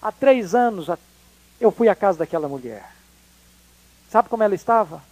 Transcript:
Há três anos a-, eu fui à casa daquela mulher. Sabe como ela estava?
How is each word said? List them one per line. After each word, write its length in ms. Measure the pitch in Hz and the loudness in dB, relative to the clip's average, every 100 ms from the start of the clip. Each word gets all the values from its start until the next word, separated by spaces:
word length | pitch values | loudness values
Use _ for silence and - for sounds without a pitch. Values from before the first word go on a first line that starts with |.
Há 100 | 220 | -10
três 420 | - 269 262 196 | -2 2 2 2
anos 360 | 220 240 208 151 | 0 0 -2 -8
a-, 80 | 170 _ _ _ _ _ _ | -8 _ _ _ _ _ _
eu 120 | 233 | 0
fui 180 | - 226 | 4 2
à 60 | |
casa 240 | 190 202 170 | 2 0 -2
daquela 300 | 160 165 147 | -4 -4 -6
mulher. 440 | 139 123 107 - - _ _ _ _ _ _ _ _ _ _ _ | -8 -12 -16 -18 -20 _ _ _ _ _ _ _ _ _ _ _
Sabe 180 | 214 233 | 0 0
como 140 | 226 | 0
ela 120 | 214 | -2
estava? 480 | 190 - 233 - 160 - | -2 0 0 0 -8 -20